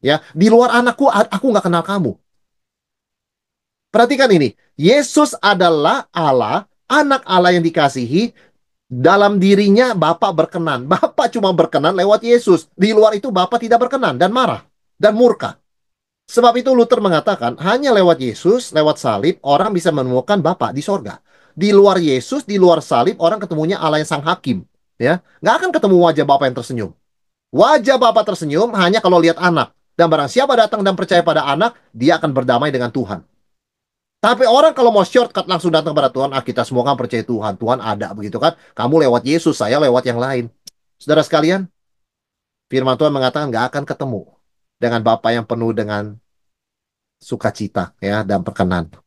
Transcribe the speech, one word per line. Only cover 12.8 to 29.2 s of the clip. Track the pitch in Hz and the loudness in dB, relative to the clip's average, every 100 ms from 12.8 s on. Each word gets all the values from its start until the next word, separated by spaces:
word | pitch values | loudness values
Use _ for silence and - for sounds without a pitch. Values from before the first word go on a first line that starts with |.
| 202 | 2
luar | 214 214 | 4 4
itu | 214 262 | 2 -4
Bapa | 185 - 240 | -2 -2 -2
tidak | 233 233 247 | 0 0 0
berkenan | 277 220 127 | -2 -4 -2
dan | 175 | -2
marah | 240 233 110 _ _ _ _ | 0 -2 -4 _ _ _ _
dan | 208 | 0
murka. | 214 247 - 104 - _ _ _ _ _ _ _ | 4 2 2 -6 -12 _ _ _ _ _ _ _
Sebab | - 233 240 | 2 2 2
itu | 247 | 2
Luther | 254 233 - | 2 2 2
mengatakan, | 202 160 175 190 117 123 | 2 0 0 -2 -4 -4
hanya | 165 240 285 | -2 -2 2
lewat | 220 185 160 | 2 4 2
Yesus, | 127 107 170 247 240 | -2 -4 0 0 0
lewat | 156 151 151 | 0 0 0
salib, | 135 101 104 185 | -2 -2 -2 -4
orang | 135 143 214 | -2 0 0
bisa | 190 165 | -2 -2
menemukan | 151 127 127 - 208 | -2 -2 -2 0 0
Bapa | 156 190 110 | 0 -2 -6
di | 131 | -6
sorga. | 147 196 104 - _ _ _ - | -6 -6 -6 -18 _ _ _ -4
Di | 202 | 2
luar | 196 202 185 | 6 6 4
Yesus, | 160 131 - 277 247 | 0 -2 -2 -8 -4
di | 202 | 2
luar | 180 160 - | 4 4 0
salib, | - 180 170 | 0 0 0
orang | 170 214 | -2 -2
ketemunya | 196 156 160 196 | -6 -4 -4 -2
Allah | 160 151 | -2 -2
yang | 156 | -2
sang | 151 | -4
hakim. | 147 175 - 98 - _ _ _ | -4 -4 -4 -6 -8 _ _ _
Ya, | 120 180 _ _ | -2 -2 _ _
nggak | 170 302 | -2 0
akan | 370 | 0
ketemu | 320 208 180 170 | 0 2 4 4
wajah | 151 143 | 2 0
Bapa | 139 139 | 2 0
yang | 123 | -4
tersenyum. | 113 123 98 - _ _ _ _ _ | -10 -8 -8 -12 _ _ _ _ _
Wajah | 127 233 302 214 262 | 2 4 4 2 2
Bapa | 240 220 | 2 2
tersenyum | 208 185 156 151 233 220 | -2 -6 -4 -2 -2 0
hanya | 175 214 | 0 2
kalau | 196 | 2
lihat | 180 | 2